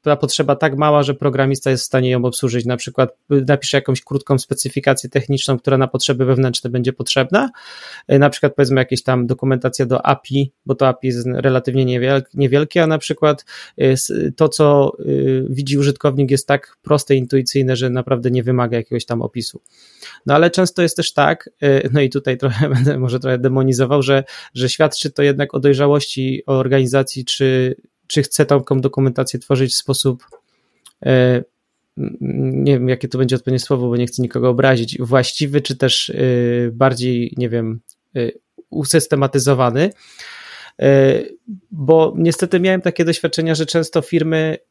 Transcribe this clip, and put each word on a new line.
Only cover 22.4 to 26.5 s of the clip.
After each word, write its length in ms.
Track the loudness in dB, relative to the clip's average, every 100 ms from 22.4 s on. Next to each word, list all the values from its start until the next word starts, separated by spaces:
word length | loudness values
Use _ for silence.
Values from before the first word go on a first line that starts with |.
| -2 0 0
<laughs> 60 | 2
będę 240 | 2 0
może 200 | -2 -2
trochę 180 | -2 0
demonizował, 640 | 2 2 2 2 2 2
że, 220 | 2 0 0 -16 -18
że 160 | -4 -4
świadczy 420 | 0 0 0 -6
to 120 | 0
jednak 300 | 0 0 -2
o 60 | 0
dojrzałości 840 | 2 4 4 2 0 -6 -4 -4
organizacji, 800 | -2